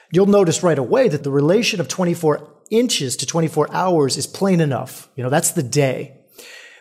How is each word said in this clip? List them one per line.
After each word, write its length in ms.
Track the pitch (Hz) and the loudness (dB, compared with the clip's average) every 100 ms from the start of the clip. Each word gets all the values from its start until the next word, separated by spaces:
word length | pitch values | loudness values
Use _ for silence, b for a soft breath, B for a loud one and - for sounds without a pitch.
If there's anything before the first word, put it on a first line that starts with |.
| B | B
You'll 160 | 165 202 | 2 4
notice 340 | 202 175 143 | 4 4 2
right 160 | 180 143 | 0 0
away 300 | 127 240 247 | 0 2 2
that 160 | 147 | 0
the 80 | 143 | 0
relation 480 | 139 147 208 220 196 | 2 2 2 0 -4
of 80 | 139 | -4
twenty-four 680 | - 180 170 156 143 - _ - | -2 -2 0 0 0 -4 _ -2
inches 460 | 220 247 - 135 - | 0 0 -4 -8 -8
to 100 | - | -4
twenty-four 480 | 165 160 - 151 | -2 0 0 -2
hours 420 | 160 185 170 139 139 | 0 0 2 2 -2
is 120 | 131 | -8
plain 340 | - 196 175 | -2 0 2
enough. 480 | 151 120 - - - - | 0 -2 -8 -16 -16 -8
You 80 | |
know, 80 | 123 | -2
that's 200 | 147 170 | 0 0
the 120 | 170 | -2
day. 500 | 123 143 135 123 - - _ B B B B B | -2 0 0 -2 -10 -18 _ B B B B B